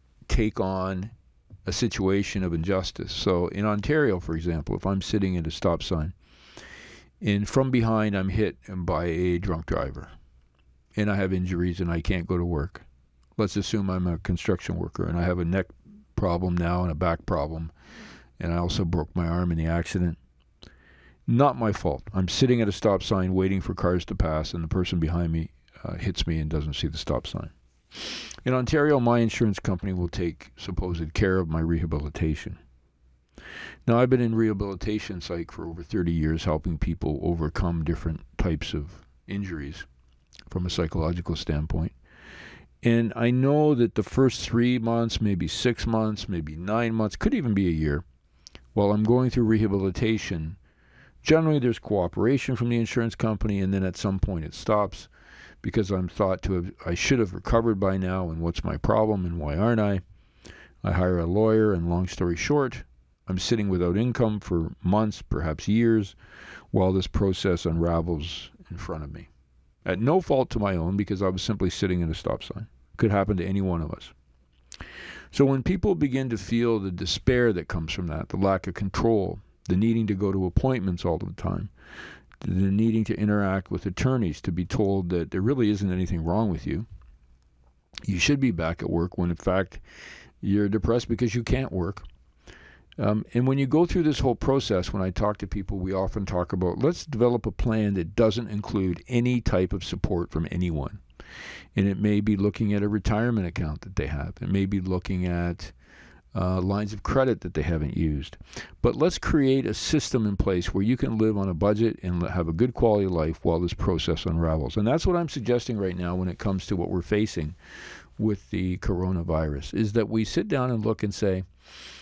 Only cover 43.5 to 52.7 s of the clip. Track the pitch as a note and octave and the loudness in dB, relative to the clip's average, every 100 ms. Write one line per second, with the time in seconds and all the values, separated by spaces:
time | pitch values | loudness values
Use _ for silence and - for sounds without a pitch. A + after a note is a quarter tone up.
43.5 | D3 D3+ B2+ A#2 - G2 - C3 - - | 6 6 4 4 2 0 4 4 4 0
44.5 | A#2 B2 B2 A2+ A#2 A#2 - G#2+ F#2 E2+ | 2 4 2 0 0 0 0 0 2 -2
45.5 | - B2 A2+ A#2 A2 A2 G#2 - F2 D2+ | 0 0 0 0 0 0 -2 -4 -4 -6
46.5 | D#2 F#2 A2+ A#2 A2 A2 - - B3+ B2 | -6 -2 0 0 0 -2 0 0 2 2
47.5 | G2+ F#2 D#2+ D#2 C#2+ - _ _ _ - | 2 2 2 0 0 -4 _ _ _ -20
48.5 | - - G#2+ G2+ G#2 A2 B2 B2+ B2 A2 | -20 -6 0 2 4 4 4 4 2 4
49.5 | A2 G#2+ G2 F#2+ F2+ A2+ A2 - E2+ D#2 | 4 4 2 0 0 0 0 -2 -6 -6
50.5 | F#2 _ _ _ - - - - D#3+ D#3+ | -10 _ _ _ -20 -20 -4 4 6 6
51.5 | D3+ B2 A2 - G2+ F2 - A2+ C#3 - | 4 2 0 0 0 0 2 2 2 0
52.5 | B2 A#2+ | -2 0